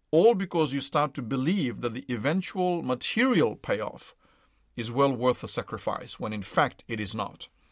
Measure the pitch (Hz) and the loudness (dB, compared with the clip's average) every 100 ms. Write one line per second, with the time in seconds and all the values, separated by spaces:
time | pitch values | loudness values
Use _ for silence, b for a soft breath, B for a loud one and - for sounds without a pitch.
0 | - 156 214 202 190 170 151 139 - 156 | 0 6 6 6 0 0 0 0 -2 0
1 | 147 - 117 131 135 196 131 104 120 113 | 0 -2 -4 -2 0 0 0 -2 -4 -6
2 | - 120 131 180 - 190 180 175 127 127 | -6 -2 0 0 -2 -2 0 0 -2 -4
3 | - - 262 208 120 110 - 104 107 - | -2 0 2 4 2 0 -4 -2 -2 -8
4 | - - b b b b b - 113 120 | -18 -20 b b b b b -10 -4 2
5 | 139 123 127 123 - - - 107 - 101 | 2 4 2 0 -2 -6 -4 -6 -4 -4
6 | 113 - 113 107 92 - 139 - - 113 | -6 -8 -6 -6 -4 0 0 -2 -10 -6
7 | 98 110 98 - - _ b | -4 -4 -6 -8 -18 _ b